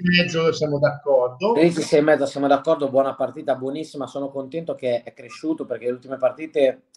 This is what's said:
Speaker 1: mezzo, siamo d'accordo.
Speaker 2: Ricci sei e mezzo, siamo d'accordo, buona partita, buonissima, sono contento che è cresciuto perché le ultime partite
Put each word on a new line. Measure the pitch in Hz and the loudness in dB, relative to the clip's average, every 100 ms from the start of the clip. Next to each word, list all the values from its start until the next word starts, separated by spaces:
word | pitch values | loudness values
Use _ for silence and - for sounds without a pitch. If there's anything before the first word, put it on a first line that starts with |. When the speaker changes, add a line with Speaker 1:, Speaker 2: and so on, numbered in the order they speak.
Speaker 1:
mezzo, | 180 175 170 165 165 | 0 2 2 0 0
siamo | 156 151 143 | 0 -2 2
d'accordo. | 143 - 147 131 123 123 202 | 0 0 2 2 2 0 0
Speaker 2:
Ricci | 233 170 170 | 4 4 2
sei | 143 156 | 2 2
e | |
mezzo, | 151 147 139 | 4 2 0
siamo | 135 139 | 0 2
d'accordo, | 139 160 160 139 | 2 2 0 2
buona | 127 135 131 | 2 0 0
partita, | 127 151 151 127 | -6 -4 -4 -4
buonissima, | 131 151 156 147 147 | -4 -8 -10 -10 -10
sono | 143 139 | -8 -8
contento | 135 131 165 165 135 | -8 -8 -8 -8 -6
che | 127 120 | -2 -2
è | - | -4
cresciuto | - 120 - 156 156 123 | -18 -18 -8 -6 -4 -6
perché | 113 120 | -6 -4
le | |
ultime | 123 131 131 | -6 -8 -2
partite | 127 139 156 156 135 - _ | -2 -2 -6 2 2 2 _